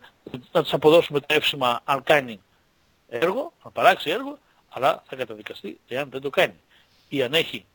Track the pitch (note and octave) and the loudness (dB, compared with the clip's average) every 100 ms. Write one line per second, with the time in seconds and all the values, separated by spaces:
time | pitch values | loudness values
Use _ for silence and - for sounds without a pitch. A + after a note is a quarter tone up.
0 | - _ - B2+ - F3 - D#3 D3+ E3 | -6 _ -16 -16 -4 -2 0 2 6 6
1 | - C#3+ - D3+ - D3 B2 A#2+ - C#3 | 6 -2 -2 0 0 0 0 0 0 -2
2 | - D3+ B2 G#2+ _ _ _ _ _ _ | 2 2 2 -10 _ _ _ _ _ _
3 | _ A#2 E3+ A#3 D#4 - A2+ - D3 F#3+ | _ -2 -2 -2 -6 -12 -12 2 2 4
4 | C#3+ G3+ C#4 C#4+ _ _ _ A#2+ C3+ - | -2 -4 -6 -14 _ _ _ -2 0 0
5 | - C3 B2 G#2+ - - G3+ - _ B2 | -6 -10 -10 -10 -14 -14 -14 -16 _ -8
6 | C#3+ C3 C#3 F#3+ C#3+ F2+ _ _ _ _ | -8 -8 -4 0 0 -2 _ _ _ _
7 | _ C#3+ B2 D#3+ D3+ A2 - | _ -4 0 0 -2 -6 -16